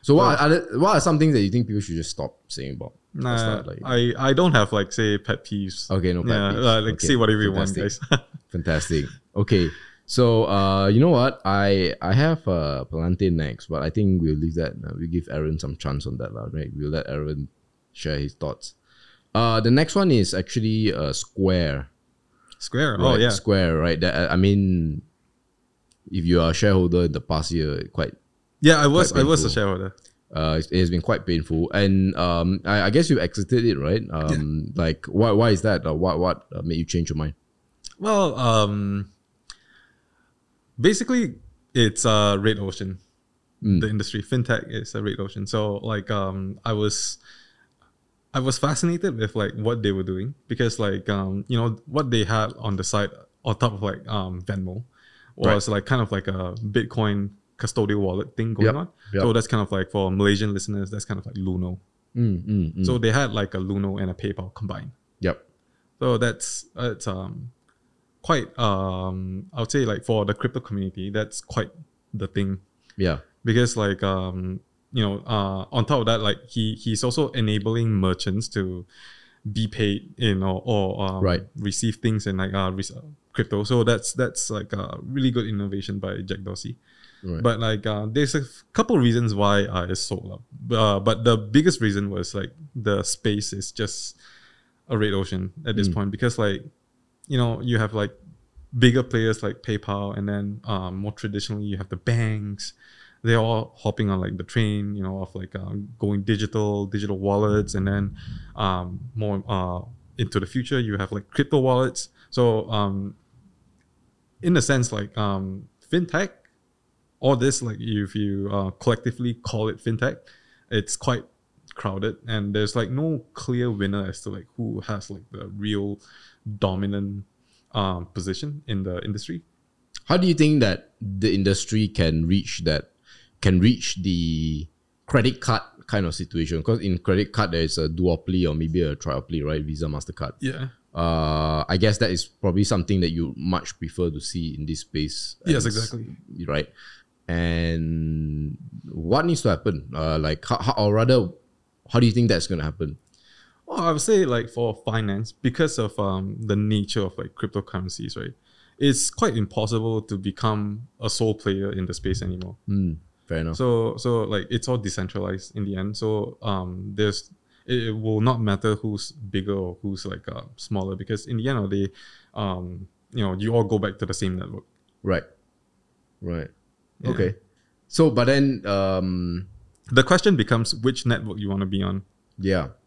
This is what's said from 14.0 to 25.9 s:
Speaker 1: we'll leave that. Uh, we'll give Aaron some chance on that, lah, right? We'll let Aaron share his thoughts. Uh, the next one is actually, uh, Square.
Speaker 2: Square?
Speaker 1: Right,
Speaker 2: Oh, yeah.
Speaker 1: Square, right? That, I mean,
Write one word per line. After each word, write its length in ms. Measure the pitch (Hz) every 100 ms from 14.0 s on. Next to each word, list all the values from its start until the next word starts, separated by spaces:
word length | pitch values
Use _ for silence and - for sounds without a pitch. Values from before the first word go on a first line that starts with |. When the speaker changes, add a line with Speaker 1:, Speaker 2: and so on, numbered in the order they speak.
| 101 92
Speaker 1:
we'll 140 | 80 76
leave 200 | 82 80
that. 180 | 80 -
Uh, 120 | 76 78
we'll 120 | 82
give 160 | 85 -
Aaron 300 | 73 78 80
some 160 | 71 69
chance 320 | 71 69 -
on 100 | 62
that, 160 | 52
lah, 140 | 52 55
right? 200 | 78 64 71
We'll 140 | 73
let 160 | 78 -
Aaron 380 | 73 76 76 69 _ _ _ _
share 240 | - 76 73
his 160 | 71
thoughts. 420 | - 76 - - _ _ _ - _ _
Uh, 260 | 107 117 113
the 100 | 110
next 240 | 131 160 202
one 160 | 190
is 220 | 127 92
actually, 600 | 92 90 123 110 110 107
uh, 200 | - 73
Square. 760 | 67 - - 95 92 82 69 69 _ _ _ _ _ _ -
Speaker 2:
Square? 380 | - 120 151 104
Speaker 1:
Right, 160 | 127
Speaker 2:
Oh, 20 | 113
yeah. 140 | 120
Speaker 1:
Square, 480 | 101 - 98 90 80
right? 200 | 82 80
That, 280 | 90 - 85
I 60 | 87
mean, 640 | 98 101 98 90 82 73 - _ _ _ _ _ _ _ _